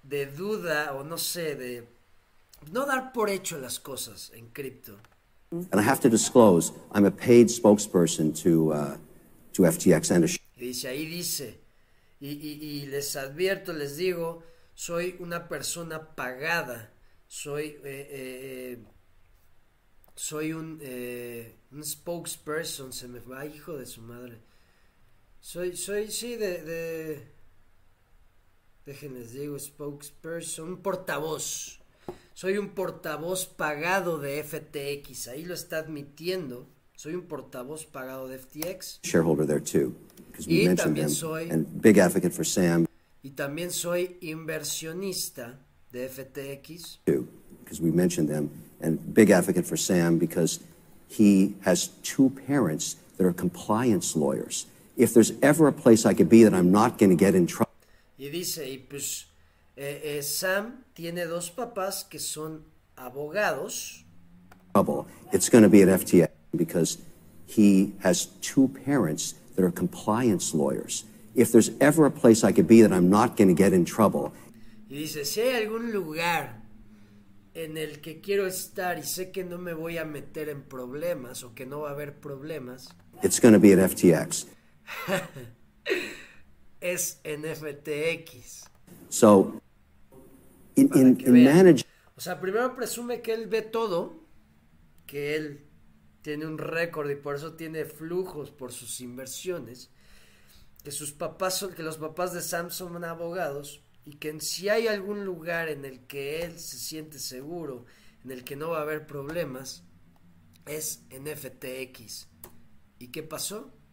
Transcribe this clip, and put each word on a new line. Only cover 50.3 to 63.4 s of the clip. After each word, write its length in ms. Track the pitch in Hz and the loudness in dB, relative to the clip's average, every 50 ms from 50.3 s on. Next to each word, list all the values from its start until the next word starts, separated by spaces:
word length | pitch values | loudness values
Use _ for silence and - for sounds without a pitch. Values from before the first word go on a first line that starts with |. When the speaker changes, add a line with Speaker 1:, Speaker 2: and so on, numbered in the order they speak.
| - 180 165 165 - - - - - - - _ - - _ _ | 0 0 0 0 -2 -6 -12 -20 -20 -20 -20 _ -20 -20 _ _
Speaker 2:
he 460 | - - 110 101 101 95 95 98 - - | 0 4 6 6 8 6 4 4 0 -4
has 260 | - 95 90 87 - - - - | 0 0 0 0 0 -6 -10 -12
two 280 | - - - - 135 131 - - - | -12 -10 2 4 4 4 2 -2 -4
parents 500 | - 143 143 113 82 78 - - - - - _ _ _ | -2 0 2 2 0 0 -4 -6 -8 -10 -12 _ _ _
that 80 | - 92 | 2 2
are 80 | 92 | 2
compliance 840 | 87 - - 90 - - - - 107 110 127 123 107 87 - - - | 2 0 -4 -6 -6 -6 -4 -2 -2 2 2 2 2 2 0 -2 -2
lawyers. 520 | 82 73 69 67 53 50 - - - - - - - - _ _ - | 0 0 0 0 -2 -4 -6 -8 -10 -10 -12 -18 -20 -20 _ _ 2
If 160 | 123 107 - | 2 6 8
there's 180 | 120 107 - - - | 6 6 6 4 2
ever 280 | - 139 151 160 156 139 | 4 4 6 6 6 4
a 40 | |
place 320 | - - - 127 113 107 - | 4 4 6 8 8 8 6
I 80 | 107 | 2
could 160 | 92 - 101 80 | 4 4 6 8
be 160 | 113 113 117 | 10 10 10
that 80 | 104 | 10
I'm 180 | 92 92 87 90 | 8 6 4 6
not 280 | 92 104 113 127 - - | 6 6 4 4 4 4
gonna 180 | 110 95 92 | 6 6 6
get 180 | 82 98 98 87 | 6 6 6 6
in 120 | 95 87 | 4 4
trouble. 260 | 82 - - 117 - _ _ _ _ _ _ _ _ _ - | 2 0 -4 -4 -4 _ _ _ _ _ _ _ _ _ -14
Speaker 1:
Y 100 | 135 143 | -14 -10
dice, 420 | 151 170 180 - - 170 147 131 | -10 -8 -8 -8 -8 -8 -8 -10
y 60 | 135 127 | -12 -14
pues, 460 | - - 143 139 - - - - - _ _ _ _ _ _ _ _ _ _ | -14 -14 -12 -10 -8 -8 -8 -10 -12 _ _ _ _ _ _ _ _ _ _
eh, 420 | - 139 139 143 - 151 151 143 147 | -12 -10 -10 -10 -8 -8 -8 -8 -6
eh, 40 | |
Sam 640 | 143 147 - - 190 185 190 202 208 233 254 - - _ _ | -6 -6 -6 -4 -2 -2 -2 -2 -4 -6 -14 -18 -20 _ _
tiene 300 | - 165 170 170 175 175 | -12 -10 -8 -6 -6 -6
dos 260 | 165 170 175 170 - | -6 -6 -8 -8 -10
papás 540 | - - 240 240 - 196 185 190 190 - - | -10 -10 -10 -8 -6 -6 -6 -6 -6 -8 -12
que 160 | _ - 143 | _ -12 -12
son 440 | - - - 151 156 160 160 156 - - _ _ _ _ _ | -10 -10 -8 -10 -10 -12 -12 -14 -18 -20 _ _ _ _ _
abogados. 1080 | - 127 127 123 139 147 147 160 208 | -18 -18 -14 -12 -10 -10 -6 -4 -2